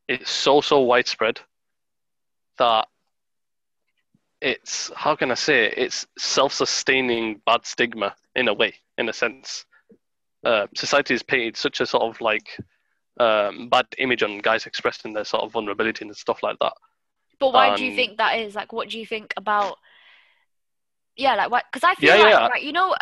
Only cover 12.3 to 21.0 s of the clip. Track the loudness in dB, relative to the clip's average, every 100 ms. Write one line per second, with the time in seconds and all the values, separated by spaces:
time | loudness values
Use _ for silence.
12.3 | -2 -4 -18 -18 _ _ _ _ 0 2
13.3 | 2 0 -4 -2 0 0 -4 -2 -2 -2
14.3 | -2 -2 -2 -4 -6 -6 -6 -10 -10 -4
15.3 | -4 -4 -6 -6 -4 -4 -4 -10 -10 -6
16.3 | -4 -4 -4 -4 -6 _ _ _ _ _
17.3 | -4 2 4 4 2 -2 -4 -4 -2 0
18.3 | -2 -4 -10 -10 -10 -10 -10 -10 -10 -8
19.3 | -8 -2 -2 -2 -6 _ _ _ _ _
20.3 | _ _ _ _ _ _ _